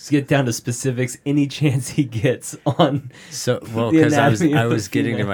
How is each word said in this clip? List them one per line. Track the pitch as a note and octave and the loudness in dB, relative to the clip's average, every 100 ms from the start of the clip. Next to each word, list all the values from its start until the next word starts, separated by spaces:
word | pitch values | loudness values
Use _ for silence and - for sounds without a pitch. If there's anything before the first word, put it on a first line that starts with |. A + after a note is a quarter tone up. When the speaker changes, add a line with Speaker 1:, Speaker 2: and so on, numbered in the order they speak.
| - | -2
Speaker 1:
get | C#3+ C3 | -2 2
down | C#3 B2+ | 2 2
to | |
specifics | A2+ - A#2+ C3+ A#2+ B2+ - | -2 -6 -4 -4 -2 -4 -4
any | C#3+ C#3+ C#3 | -2 0 0
chance | - D3 C3+ B2 | 0 0 0 -2
he | - | -2
gets | B2+ A2 B2+ A#2+ - - - | -2 0 -2 -2 -6 -6 -4
on | - D3+ C3+ - - - | 2 2 0 -6 -16 -16
Speaker 2:
So, | C3 - B2 A2 | -6 -4 -4 -4
well, | A2+ A#2 | -4 2
Speaker 1:
the | D#3+ | 4
Speaker 2:
'cause | D#3 | 4
I | - D3 | 4 4
was, | A2 | 4
Speaker 1:
anatomy | D#3+ C#3+ | 2 2
of | A#2 | 2
Speaker 2:
I | |
Speaker 1:
the | |
Speaker 2:
was | A#2 G2+ | 0 -2
getting | - A#2 | -2 -2
to | A#2 | -2
Speaker 1:
female? | G2+ | -2